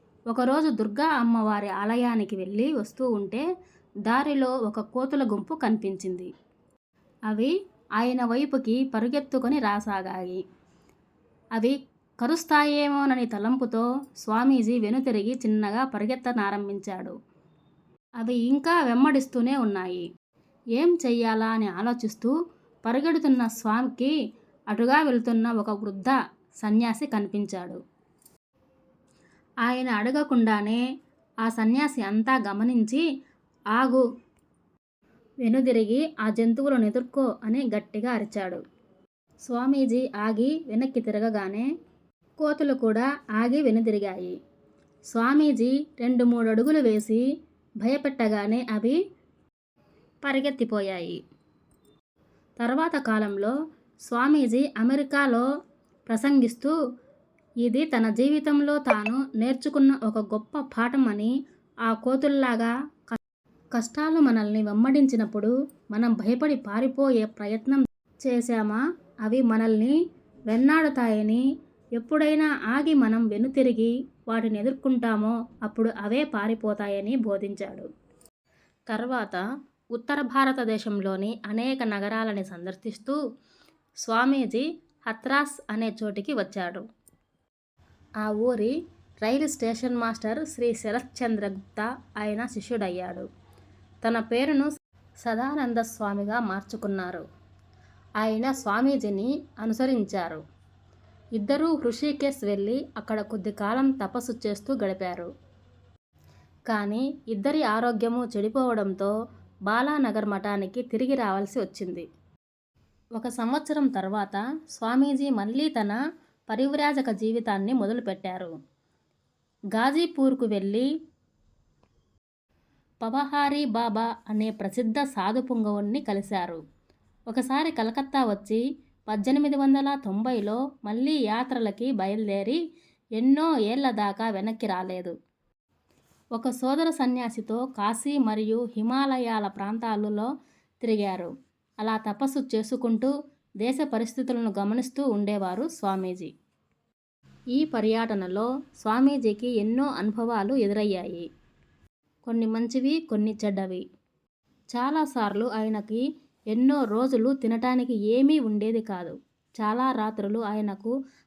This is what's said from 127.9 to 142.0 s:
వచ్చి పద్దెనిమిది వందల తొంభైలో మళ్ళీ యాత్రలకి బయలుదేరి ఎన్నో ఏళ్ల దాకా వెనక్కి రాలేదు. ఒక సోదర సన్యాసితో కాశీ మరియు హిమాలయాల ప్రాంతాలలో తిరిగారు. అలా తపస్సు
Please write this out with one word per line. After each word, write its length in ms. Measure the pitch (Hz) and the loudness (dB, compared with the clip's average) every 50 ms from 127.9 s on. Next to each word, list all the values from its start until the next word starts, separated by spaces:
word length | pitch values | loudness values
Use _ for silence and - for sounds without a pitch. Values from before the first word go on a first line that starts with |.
| 226 277 269 - - 269 247 | -2 -4 -4 0 0 2 2
వచ్చి 520 | 214 202 202 - - 220 226 240 285 320 - _ _ _ _ _ | 2 0 -2 -2 -2 0 0 0 -2 -4 -8 _ _ _ _ _
పద్దెనిమిది 500 | 214 220 208 196 262 269 285 294 285 285 | -4 -4 -2 2 2 4 4 4 2 2
వందల 420 | 277 277 269 269 277 277 277 277 277 247 | 4 4 4 4 4 4 0 -2 -2 -4
తొంభైలో 640 | 196 190 208 226 254 247 214 202 208 220 247 269 277 - _ - | -4 -2 -2 0 0 0 -2 -2 -2 -2 -2 -4 -6 -8 _ -8
మళ్ళీ 320 | 208 214 240 262 294 311 | -6 -2 -2 0 0 0
యాత్రలకి 760 | 285 233 208 214 240 254 262 254 233 226 202 202 - 240 269 | 0 0 0 0 -2 -2 -2 -2 -2 -2 -2 -2 -2 -2 -2
బయలుదేరి 800 | 240 196 190 196 208 220 214 202 196 202 196 226 294 339 330 320 - _ _ _ _ _ _ - | -2 0 0 -2 -2 -2 -2 -2 -2 -2 -2 -2 -2 -2 -4 -6 -10 _ _ _ _ _ _ -6
ఎన్నో 460 | 226 220 247 269 269 302 320 330 311 | -2 2 4 4 4 4 4 2 2
ఏళ్ల 340 | 233 208 208 240 277 277 254 | 2 2 0 0 0 0 0
దాకా 380 | 214 208 208 202 196 - 226 226 | 0 0 0 -2 -2 -2 -4 -2
వెనక్కి 380 | 202 190 208 220 220 220 226 | -2 -2 -4 -4 -4 -4 -4
రాలేదు. 500 | 196 185 185 185 185 185 185 180 175 165 - _ _ _ _ _ _ _ _ _ _ _ _ _ _ _ _ _ _ _ _ _ - | -4 -2 -4 -4 -6 -8 -8 -8 -10 -10 -12 _ _ _ _ _ _ _ _ _ _ _ _ _ _ _ _ _ _ _ _ _ -8
ఒక 180 | 233 226 226 262 | -6 -4 -4 -4
సోదర 400 | 247 - 254 262 277 320 330 330 | -4 -2 -2 0 0 0 0 0
సన్యాసితో 760 | 320 - 262 254 247 247 240 226 233 220 - - 220 233 262 | 0 0 0 0 0 -2 -4 -6 -6 -8 -6 -4 -4 -4 -4
కాశీ 520 | 269 262 214 202 214 226 226 - 285 294 | -6 -4 -2 -2 -2 -2 -2 -4 -2 0
మరియు 500 | 277 247 220 214 214 214 214 220 240 240 226 - | 2 2 2 0 0 0 0 0 0 -2 -4 -4
హిమాలయాల 680 | 214 220 233 254 269 277 269 262 254 240 226 226 214 202 | -4 -2 0 0 0 0 0 0 0 -2 -2 -2 -2 -4
ప్రాంతాలలో 920 | 190 - - 196 208 220 226 233 226 214 208 208 214 208 208 220 254 277 - _ _ _ _ _ _ _ _ | -4 -6 -6 -6 -6 -4 -4 -4 -4 -2 -2 -2 -2 -2 -2 -2 -4 -6 -8 _ _ _ _ _ _ _ _
తిరిగారు. 560 | 247 226 220 208 202 196 185 185 175 170 - - _ _ _ _ _ _ _ - | -2 0 0 0 0 -2 -2 -4 -6 -10 -12 -14 _ _ _ _ _ _ _ -6
అలా 180 | 214 220 220 | -2 -2 -2
తపస్సు 580 | 214 | -2